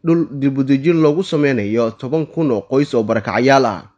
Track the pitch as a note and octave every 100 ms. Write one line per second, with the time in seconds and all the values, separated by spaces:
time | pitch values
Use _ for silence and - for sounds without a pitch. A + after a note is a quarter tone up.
0 | E3+ E3+ D3+ C#3 C#3 C3+ C3+ C3+ D3 E3
1 | D#3 D3+ F#3+ D#3 C#3+ B2 G2+ A2 A2+ A2
2 | B2+ D#3 D#3 - D#3 G#2+ - C3+ D3 A#2+
3 | A2 A2+ A2 G#2 B2+ C3+ B2 F2+ -